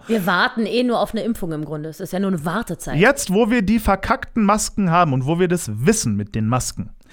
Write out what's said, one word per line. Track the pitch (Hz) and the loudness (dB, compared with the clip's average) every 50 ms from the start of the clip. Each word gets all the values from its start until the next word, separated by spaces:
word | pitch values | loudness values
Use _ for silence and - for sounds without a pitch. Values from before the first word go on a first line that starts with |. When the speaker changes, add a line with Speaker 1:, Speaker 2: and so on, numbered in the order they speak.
| - - | -4 -2
Speaker 1:
Wir | 226 214 170 | -2 0 0
warten | 196 180 180 220 254 - 226 220 | 0 2 2 0 0 0 -2 -2
eh | 180 214 247 254 | 0 0 0 0
nur | 247 233 165 | 2 0 0
auf | 208 - - | 0 -2 -2
eine | 214 | -4
Impfung | - 226 226 - 196 165 | -4 -4 -4 -4 -4 -6
im | 156 151 156 | -6 -6 -6
Grunde. | 147 156 151 151 160 | -8 -8 -8 -10 -10
Es | 151 - | -12 -12
ist | 196 - | -10 -6
ja | 190 185 | -4 -2
nur | 196 190 | 0 0
eine | 190 156 143 | -2 -2 -2
Wartezeit. | 170 165 220 233 - 170 - - - 127 | -2 -4 -4 -4 -6 -8 -8 -8 -4 2
Speaker 2:
Jetzt, | 151 196 262 277 - - - | 4 4 4 4 2 -2 0
wo | 180 214 240 208 | 2 2 4 4
wir | 247 240 | 2 2
die | 190 185 226 226 | 2 2 0 0
verkackten | - 208 196 190 - - 277 - - - - 233 208 | 2 0 0 0 0 -2 -2 -2 -2 -6 -2 0 2
Masken | 196 214 208 - - - 214 196 170 | 2 2 2 0 -4 -2 0 0 2
haben | 165 180 175 151 127 | 4 4 4 4 2
und | 131 127 | 0 0
wo | 143 170 170 | 0 2 2
wir | 185 170 | 2 2
das | 180 170 - 113 104 107 131 | 2 -2 -2 -6 -6 0 2
wissen | 185 - - - 123 101 | 2 2 2 2 0 0
mit | 101 104 - - | -2 -2 -4 -2
den | 113 110 110 | -2 0 0
Masken, | 123 127 - - - - 90 - - - - - | 0 0 -2 -4 -8 -8 -10 -10 -12 -18 -20 -20